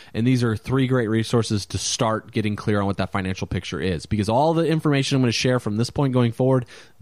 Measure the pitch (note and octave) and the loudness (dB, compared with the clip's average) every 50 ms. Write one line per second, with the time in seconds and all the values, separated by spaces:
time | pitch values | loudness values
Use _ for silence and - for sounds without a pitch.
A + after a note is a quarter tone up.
0 | - - - - A#2 B2+ C3 B2 A#2+ A#2 G#2+ G2+ - - B2+ C3+ C3 B2 C3 B2+ | -20 -10 -4 0 2 2 2 2 2 0 -2 -2 -2 -2 0 0 2 2 2 0
1 | A#2 G#2 A2 A2+ A2 - - A#2 G#2+ - A2 G2+ - - - F#2+ - - - - | 2 2 0 0 0 2 0 0 0 2 -2 -4 -4 -4 -6 -4 -4 -4 -2 0
2 | B2+ A2 A2 G#2+ - - - A#2 G#2 G#2+ G#2 - - A2+ G#2 G2+ G2 G2 F#2+ - | 0 0 0 -2 -4 -6 -4 -4 -2 -2 -4 -4 -2 0 0 0 0 0 -2 -2
3 | F#2+ - - G2 F#2 F#2 F#2 - G2+ - - F#2+ - - - C#2+ D#2 F#2+ F2 D2 | -4 -4 -4 -4 -4 -4 -4 -6 -6 -4 -4 -6 -6 -6 -6 -4 -2 -2 -2 -4
4 | - - G#2+ G#2 G2 G#2+ A2 C3 D3+ E3 E3 E3 E3 D3 D#3+ D#3 - D#3 C#3+ C#3 | -4 -4 -2 0 0 2 2 2 2 2 2 2 0 0 0 0 0 0 0 2
5 | C3+ - C#3 C3+ B2+ A#2+ A2 - - B2+ B2+ A#2+ - G#2+ G#2 A2 A#2+ - - D#3+ | 0 0 2 2 2 2 0 0 0 0 0 0 0 -2 -2 -2 -2 -2 0 -2
6 | C#3+ C3 B2 B2+ A#2+ A#2 A2+ - B2+ C3 C3 B2+ A#2+ - - - - - - - | -2 0 2 2 2 2 2 2 2 2 2 2 0 -4 -14 -20 -20 -20 -18 -12